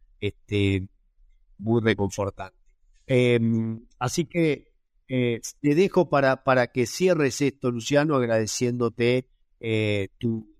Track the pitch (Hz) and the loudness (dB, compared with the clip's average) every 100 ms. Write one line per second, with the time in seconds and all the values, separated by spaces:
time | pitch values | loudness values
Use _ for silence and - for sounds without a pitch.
0 | _ - 101 - - 104 98 98 95 _ | _ -8 -8 -8 -4 0 2 0 -4 _
1 | _ _ _ _ _ - 104 117 110 101 | _ _ _ _ _ -8 0 2 2 0
2 | 98 - 98 - 95 _ _ _ _ _ | -2 -2 -6 -6 -16 _ _ _ _ _
3 | - 127 123 120 113 113 113 113 - - | 0 2 4 2 2 0 -2 -8 -14 -8
4 | 123 - 147 175 160 139 _ _ _ _ | -6 -4 -4 0 0 -2 _ _ _ _
5 | - 127 123 113 - - 147 147 196 180 | -6 -2 -2 -2 -8 -4 0 2 2 2
6 | 160 143 135 131 - 127 120 127 117 - | 0 2 2 0 0 2 0 -2 -2 0
7 | 185 165 139 - 143 - 127 120 113 143 | 0 2 0 0 -2 -2 -4 -4 0 0
8 | 156 139 120 113 107 - 123 123 117 - | 2 0 0 0 -2 -2 -2 0 -2 0
9 | 120 127 - _ _ - 113 110 107 104 | 0 0 -4 _ _ -12 -4 -2 0 -2
10 | 95 - 117 113 - | -4 -6 -6 -6 -10